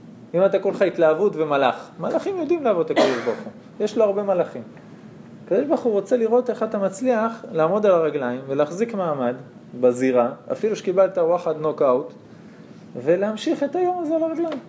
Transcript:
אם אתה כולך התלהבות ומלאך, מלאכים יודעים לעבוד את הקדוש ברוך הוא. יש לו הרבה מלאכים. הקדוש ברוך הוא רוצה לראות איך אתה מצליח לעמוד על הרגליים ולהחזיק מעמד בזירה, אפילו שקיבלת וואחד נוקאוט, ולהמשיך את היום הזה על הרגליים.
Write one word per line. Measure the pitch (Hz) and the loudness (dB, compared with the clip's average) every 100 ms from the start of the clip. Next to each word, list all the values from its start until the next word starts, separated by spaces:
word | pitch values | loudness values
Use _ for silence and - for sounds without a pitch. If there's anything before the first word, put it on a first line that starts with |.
| - - - | -20 -20 -4
אם | 170 | 2
אתה | 190 190 | 2 2
כולך | 196 - | -2 0
התלהבות | 185 170 160 156 202 156 | 0 4 4 4 2 0
ומלאך, | 156 139 131 - - - | 0 2 2 0 -10 -8
מלאכים | 165 330 330 370 | -4 -2 -4 -4
יודעים | 294 339 | -2 0
לעבוד | 262 185 | 0 0
את | 156 | 0
הקדוש | 143 139 123 | 2 2 0
ברוך | 117 107 | -4 -6
הוא. | - - - - | -8 -16 -16 -6
יש | 208 - | -4 2
לו | |
הרבה | 214 196 | 2 2
מלאכים. | 196 180 156 127 110 - - - - - - - - | 0 0 -2 -6 -14 -18 -20 -20 -20 -20 -20 -14 -2
הקדוש | 190 | -2
ברוך | 285 349 | 0 0
הוא | 247 | 0
רוצה | 202 196 247 | 0 0 0
לראות | 220 240 247 | 2 2 0
איך | 220 | -2
אתה | 220 220 | -2 -2
מצליח | 196 190 254 233 226 226 - | -4 -2 0 0 0 -4 -8
לעמוד | 160 160 202 208 | 0 2 2 4
על | |
הרגליים | 175 160 143 123 127 135 | 4 2 0 -4 -4 -4
ולהחזיק | 139 147 175 233 | 0 0 0 -4
מעמד | 208 175 143 123 131 - - - 123 | -2 -2 0 -2 -4 -10 -20 -16 2
בזירה, | 123 123 131 123 120 - - | 2 4 2 4 2 -2 -8
אפילו | 127 220 208 | -4 -2 -4
שקיבלת | - 180 190 180 | -2 2 2 2
וואחד | 165 175 175 151 | 2 0 0 -2
נוקאוט, | 156 139 143 127 147 - - - - - - - - - | -2 0 2 2 0 -14 -20 -20 -20 -20 -20 -20 -16 -6
ולהמשיך | 131 180 208 214 302 - | 0 2 0 -4 -4 -2
את | 285 349 | -2 -2
היום | 359 359 | -2 -2
הזה | 311 320 | -2 -2
על | |
הרגליים. | 320 320 339 277 | -2 -2 -4 -6